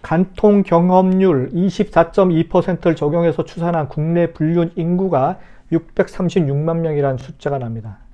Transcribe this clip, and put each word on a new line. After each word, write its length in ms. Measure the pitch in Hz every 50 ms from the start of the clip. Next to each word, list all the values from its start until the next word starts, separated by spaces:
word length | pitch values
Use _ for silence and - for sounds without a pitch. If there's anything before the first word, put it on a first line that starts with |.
간통 600 | - - 160 170 190 196 - - - 208 208 202 185
경험률 840 | - 170 170 175 180 180 185 190 185 185 185 190 190 160 131 127 127
이십사점이 960 | - 170 185 196 - - 208 - - 165 170 - - - 190 185 170 160 160
퍼센트를 480 | - - 180 170 - 175 - - 175 160
적용해서 480 | - 151 147 156 170 170 165 151 - 156
추산한 440 | - - 180 170 175 170 165 147 127
국내 440 | - 156 151 165 170 175 170 165 165
불륜 380 | - 156 156 170 175 170 165 -
인구가 640 | - 165 170 175 180 190 190 165 131 131 151 190 - - - - - _ -
육백삼십육만 1080 | 165 165 - - - - 180 - - - 185 170 - 196 165 135 139 143 151 165 165 165
명이라는 360 | 165 160 151 147 143 139 131
숫자가 400 | 123 - - - - - 147 139
납니다. 400 | 135 120 117 113 113 107 110 98 - - -